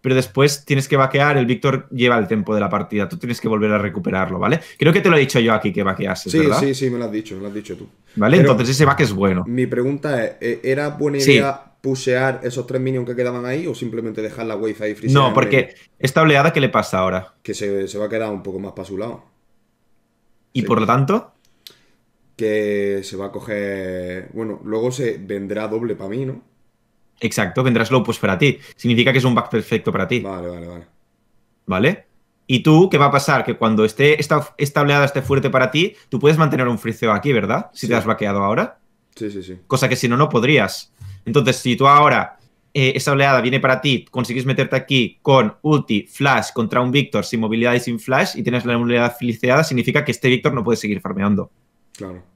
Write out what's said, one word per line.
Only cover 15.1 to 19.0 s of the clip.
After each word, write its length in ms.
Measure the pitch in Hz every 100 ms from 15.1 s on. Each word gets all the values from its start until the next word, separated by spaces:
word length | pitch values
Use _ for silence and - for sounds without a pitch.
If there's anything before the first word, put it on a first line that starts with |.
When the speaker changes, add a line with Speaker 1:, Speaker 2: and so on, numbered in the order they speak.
| 139
Speaker 1:
No, 80 | 131
Speaker 2:
en 60 |
Speaker 1:
porque 220 | 110 120 101
Speaker 2:
medio? 180 | 95 - _ _
Speaker 1:
esta 240 | 135 165
oleada, 280 | 160 143 147
¿qué 100 | 156
le 100 | 131
pasa 280 | 110 104 95
ahora? 340 | 92 92 92 _
Speaker 2:
Que 100 | -
se, 340 | 101 104 98 95
se 100 | 101
va 80 | 104
a 20 |
quedar 220 | 110 110
un 120 | 101
poco 160 | 92 95
más 140 | 98
pa' 140 | 87 90
su 100 |
lado. 260 | 95